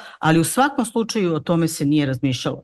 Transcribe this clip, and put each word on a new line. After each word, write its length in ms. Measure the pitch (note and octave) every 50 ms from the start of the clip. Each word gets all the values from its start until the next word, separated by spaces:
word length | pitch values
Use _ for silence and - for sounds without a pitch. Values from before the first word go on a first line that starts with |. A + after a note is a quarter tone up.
| - - - -
ali 220 | - D#3+ D#3+ E3
u 40 | D#3+
svakom 400 | D#3 - B3+ C4 D4 C#4+ - A#3
slučaju 500 | - - A#3 A3+ A3+ - A3+ F#3+ F3 D#3+
o 60 | D3+
tome 280 | - - F3 E3 E3 D#3+
se 160 | E3 - D#3
nije 220 | C#3 D3+ D3+ C#3+
razmišljalo. 560 | C3+ C3 B2 C#3+ C3+ B2 - - C3+ B2+ -